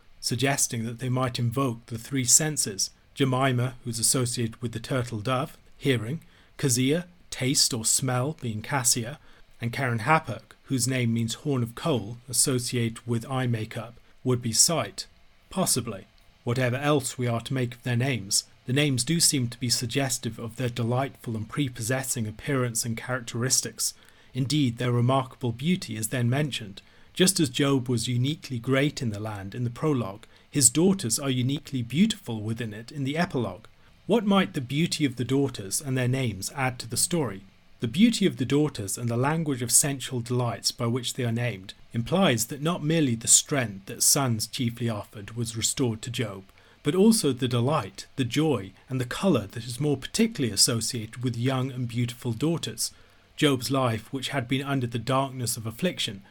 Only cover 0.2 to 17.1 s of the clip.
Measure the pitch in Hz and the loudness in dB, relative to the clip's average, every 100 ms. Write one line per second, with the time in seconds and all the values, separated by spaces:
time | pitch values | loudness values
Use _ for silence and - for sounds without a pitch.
0.2 | - 123 135 139 - 120 113 120 131 127 | -4 0 2 2 0 -2 -4 -4 -2 0
1.2 | 127 123 120 135 135 113 - 113 - 139 | 0 0 0 0 0 -2 -8 -10 -4 -2
2.2 | 120 - 156 143 - 98 - - _ - | 4 4 4 0 -2 -4 -6 -8 _ 0
3.2 | 135 127 135 123 123 120 123 113 110 135 | 2 4 2 2 0 -4 -8 -2 0 2
4.2 | 120 127 113 - 117 120 - 135 120 110 | 0 0 -4 -4 -8 -6 -4 -2 -2 -4
5.2 | 101 127 139 - - - 143 123 110 160 | -2 -2 -2 -8 -20 -4 0 2 0 -8
6.2 | - - - - 143 120 127 160 175 - | -10 -20 -20 -2 2 2 4 2 -2 -12
7.2 | - - 127 - - 123 110 - 131 123 | -14 -4 0 2 2 0 0 0 0 0
8.2 | 131 160 123 107 - 143 120 127 113 147 | -2 -4 -6 -6 -2 0 2 0 -2 -10
9.2 | - - - - 120 120 131 117 110 156 | -18 -20 -20 -8 -6 -4 -2 0 4 2
10.2 | - - - - - 135 123 131 120 113 | 2 -8 -12 -18 -4 -2 0 0 2 2
11.2 | 113 - 151 135 117 - 170 127 101 120 | 0 -4 -2 0 -2 -2 0 0 -2 -10
12.2 | - 120 - 127 123 123 117 117 - 117 | -4 0 2 2 0 -2 -2 -4 -4 -4
13.2 | 139 131 127 113 110 - - - - - | -2 -2 0 -2 -4 -8 -10 -14 -20 -6
14.2 | 127 123 123 110 - 160 110 - - - | 0 0 2 4 4 2 -2 -8 -14 -16
15.2 | - _ - 190 180 - 120 98 95 - | -20 _ -8 -2 0 0 -2 -6 -12 -20
16.2 | - - 123 120 127 123 147 151 - | -20 -10 -4 0 0 0 2 2 0